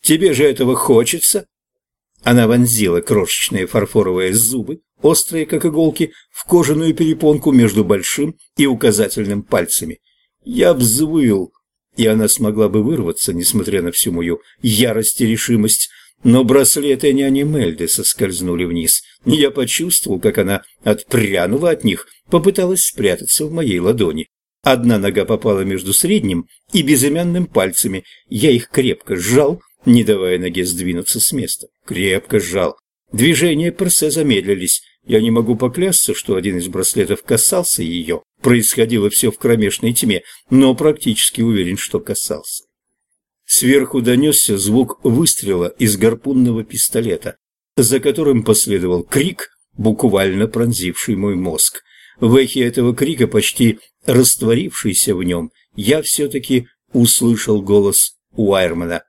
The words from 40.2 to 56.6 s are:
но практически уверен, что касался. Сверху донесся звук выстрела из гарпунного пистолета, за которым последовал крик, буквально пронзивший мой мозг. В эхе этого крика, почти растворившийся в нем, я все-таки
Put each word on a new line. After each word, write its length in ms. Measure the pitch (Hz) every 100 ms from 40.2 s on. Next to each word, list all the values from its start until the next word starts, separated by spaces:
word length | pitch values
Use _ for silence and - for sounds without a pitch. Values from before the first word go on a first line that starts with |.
| - - _
но 240 | 131 135 127
практически 640 | 151 151 - 104 - -
уверен, 360 | 117 107 90 98
что 220 | - 92
касался. 640 | - 101 - 73 - - _ _ _ _ _ _ _ _ -
Сверху 560 | - 123 139 127 131
донесся 560 | 120 123 151 143 - 101
звук 420 | 95 113 123 -
выстрела 640 | 131 117 165 - 98 92 87
из 300 | - 110 101
гарпунного 680 | 110 113 139 131 123 113
пистолета, 720 | 110 117 - 127 117 85 - - _ _ _ -
за 240 | 120 131
которым 440 | 147 135 151 123
последовал 600 | 110 107 - 98 90 90
крик, 460 | 85 - 160 180 - _ _
буквально 760 | - 107 107 123 98 95 95 113
пронзивший 680 | 117 120 117 90 - - 98
мой 200 | 101 95
мозг. 480 | 90 78 - - _ _ - _
В 160 | 113 127
эхе 240 | 131 135
этого 340 | 123 123 120 120
крика, 320 | 143 147 117
почти 520 | 110 104 - 117 110 _ _ -
растворившийся 1120 | 127 123 - 113 117 190 - 117 92 - 92
в 80 |
нем, 280 | 90 87 80 _ _ -
я 260 | 104 151
все-таки 680 | 151 - 143 143 120 127